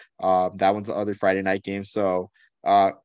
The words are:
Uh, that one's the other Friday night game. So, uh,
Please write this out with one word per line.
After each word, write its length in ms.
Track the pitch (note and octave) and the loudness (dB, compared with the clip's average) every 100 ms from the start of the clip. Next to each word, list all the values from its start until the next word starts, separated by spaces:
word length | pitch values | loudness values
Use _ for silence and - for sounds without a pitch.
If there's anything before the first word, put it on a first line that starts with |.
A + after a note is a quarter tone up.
| - - | -20 -4
Uh, 300 | F#2+ F#2 F#2 F#2+ | 0 2 0 0
that 140 | F#2+ | 0
one's 160 | G#2+ G2+ | 0 -4
the 60 | |
other 220 | G2+ G#2 G2 | -6 -6 -2
Friday 260 | G2 F#2+ | 0 0
night 220 | G2 G2 | 0 -4
game. 200 | G2+ G2 | -4 -8
So, 460 | F#2+ A2 G2 F2+ F#2+ _ _ _ | -6 -2 0 -2 -4 _ _ _
uh, 280 | - G2+ G2 - | 2 4 4 0